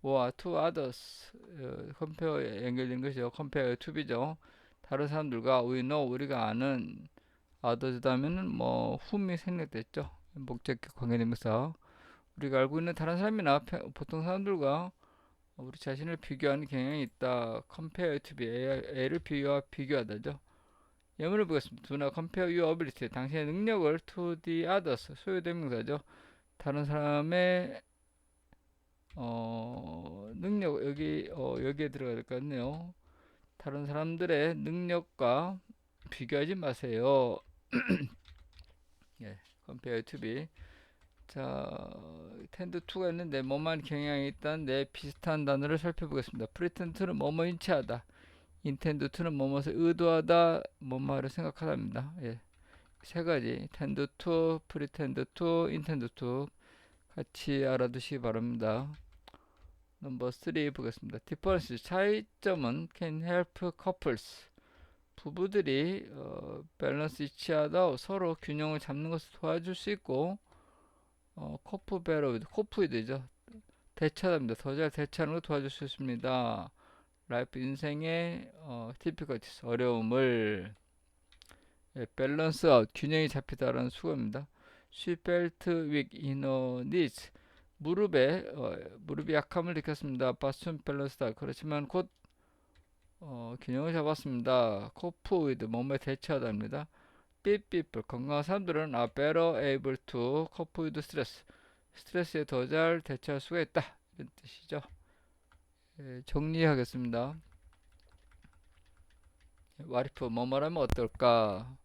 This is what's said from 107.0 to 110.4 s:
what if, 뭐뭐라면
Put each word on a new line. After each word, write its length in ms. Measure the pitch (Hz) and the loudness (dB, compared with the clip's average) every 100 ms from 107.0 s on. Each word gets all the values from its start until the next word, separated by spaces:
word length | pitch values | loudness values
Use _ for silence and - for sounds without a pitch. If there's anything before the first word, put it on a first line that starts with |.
| 123 117 127 160 - - - _ _ - - - - - - - _ - - - - _ - _ - _ - - | -2 0 -2 -4 -14 -20 -20 _ _ -20 -20 -20 -20 -20 -20 -20 _ -20 -20 -20 -20 _ -20 _ -20 _ -20 -16
what 300 | 156 123 135 | -2 0 -2
if, 140 | - | -4
뭐뭐라면 580 | 127 113 | -4 -2